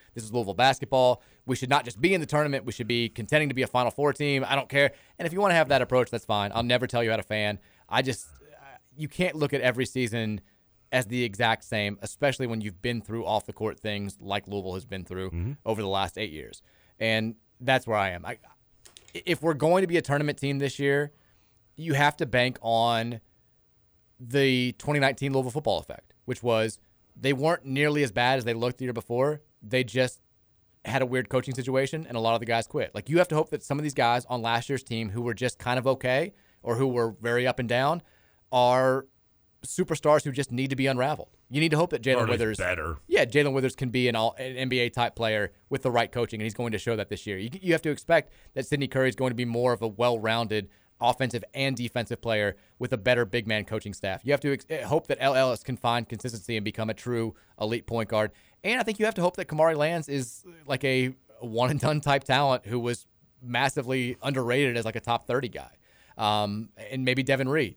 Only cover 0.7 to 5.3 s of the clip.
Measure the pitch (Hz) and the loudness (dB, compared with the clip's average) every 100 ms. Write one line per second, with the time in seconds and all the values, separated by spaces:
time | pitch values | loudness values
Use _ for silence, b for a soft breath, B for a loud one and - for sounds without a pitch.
0.7 | 131 131 131 127 120 b b - 127 127 | 4 0 4 4 4 b b -6 -4 2
1.7 | 143 120 101 175 190 147 147 151 139 - | 0 0 -2 2 2 0 0 2 0 -4
2.7 | - 113 120 117 - 104 151 151 127 123 | -8 -2 0 -2 -4 0 2 2 0 0
3.7 | 123 120 - 143 135 147 135 131 139 123 | 2 0 2 0 0 0 0 0 -2 0
4.7 | 139 139 B B - 170 | 2 2 B B -8 -6